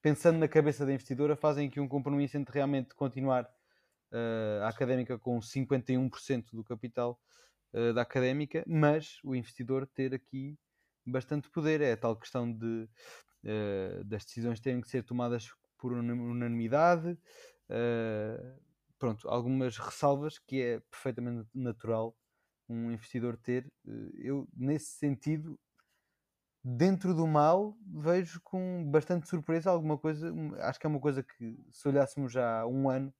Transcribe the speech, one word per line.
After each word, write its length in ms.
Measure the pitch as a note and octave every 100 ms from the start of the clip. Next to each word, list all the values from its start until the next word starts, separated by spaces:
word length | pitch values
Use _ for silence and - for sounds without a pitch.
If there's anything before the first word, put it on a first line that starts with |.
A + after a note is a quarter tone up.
pensando 360 | D3+ C#3+ F3 E3
na 100 | D#3
cabeça 380 | D#3+ D3 C#3+ C#3
da 80 |
investidora, 420 | C3+ - B2+ D3 D3+
fazem 320 | D#3 C#3+ C#3+
aqui 120 | C#3+
um 80 | C#3
compromisso 500 | C#3 C3+ C#3+ C#3+ D3
entre 160 | C#3
realmente 400 | C#3+ C#3 C#3 B2+
continuar, 540 | - C3+ C3 C3+ B2+ A#2+ _ _ _ _ _ _
eh, 480 | A#2+ A#2 A2+ G#2+ G#2
a 60 | G#2+
Académica 480 | A2+ B2+ B2+ A#2+ A#2+
com 240 | - A#2+
cinquenta 500 | G#2+ C3+ C3 C3+ A#2
e 60 | B2+
um 100 | C3
por 120 | -
cento 360 | - C3 A2 A2
do 80 |
capital, 560 | G#2+ A#2 B2 A#2+ A#2+ A#2+ _ _ _ _ _
eh, 180 | A2 A#2
da 120 | A2+
Académica, 600 | A#2+ C3+ B2+ C#3 C#3+ D#3+ -
mas 520 | E3 D3 D#3 D#3 -
o 120 | D3 B2+
investidor 520 | A#2 - A#2+ C3+ C3+
ter 260 | - C3
aqui 460 | C3 _ C3+ C#3 D3+ _ _ _ _
bastante 460 | - B2+ - D3 -
poder. 320 | - D3+ D#3
É 120 | C#3+
a 40 | A2+
tal 180 | A#2 A2
questão 380 | - B2+ A#2+
de, 340 | A2+ A2+ A2+ A2+ _ - - _ _
eh, 600 | G2+ G#2+ G#2 G2 F#2+ F#2 G2
das 180 | G#2+ -
decisões 340 | - A#2 A2+
terem 200 | C3 B2
que 80 | A2
ser 160 | C3
tomadas 480 | A#2 B2 A#2+ A#2+ - - _ _
por 160 | B2+
unan-, 300 | B2 A#2+ A#2+
unanimidade, 960 | A#2+ A#2+ A#2+ A#2 A2+ C#3 E3+ F3 E3 F3 _ - - _ _
eh, 880 | A2+ A#2+ A#2 A2+ G#2+ G#2+ A2+ B2+ C3 _ _ _ _
pronto, 280 | B2+ G#2+ -
algumas 500 | A#2+ A#2+ C3 B2+ A#2
ressalvas 600 | G#2 - C#3+ C#3+ D3+ -
que 240 | _ C3+
é 180 | B2 A2+ _
perfeitamente 580 | - C3+ A#2+ A#2+ A#2+ A2
natural 640 | C3 B2 A#2 A2+ A2+ A2+ - _ _ _ _ _
um 220 | A#2 A#2
investidor 460 | A#2 - B2+ A#2+ A#2
ter. 280 | - B2 C3 _ -
Eh, 240 | A2+ G#2+ -
eu, 280 | - C#3 - -
nesse 360 | C3 D3+ - -
sentido, 600 | D3 C3+ - D#3 D#3 D3+ _ _ _ _ _ _ _ _ _ _
dentro 500 | B2+ B2 F3+ F#3 F#3
do 140 | E3 D#3+
mal, 500 | D3+ D3 F3+ G#3+ A3 G3+
vejo 540 | D#3 D3+ F3+ E3+ E3+
com 480 | - F#3 F#3 F3+ D#3
bastante 380 | D3+ D3 F3 -
surpresa 420 | F3 D3+ E3 E3+
alguma 300 | F3 D#3 D3
coisa, 320 | D#3 D3+ E3
um, 240 | D#3+ D3+ -
acho 240 | - C3+
que 80 | D#3
é 20 |
uma 100 | D3
coisa 220 | C#3+ C3+
que, 340 | C3 - A#2 A2+ -
se 160 | - C#3+
olhássemos 440 | C#3 C3 - C3+
já 300 | B2 A#2+ A2+
há 40 | A#2
um 240 | C3 C3+
ano 240 | C3 C3+ -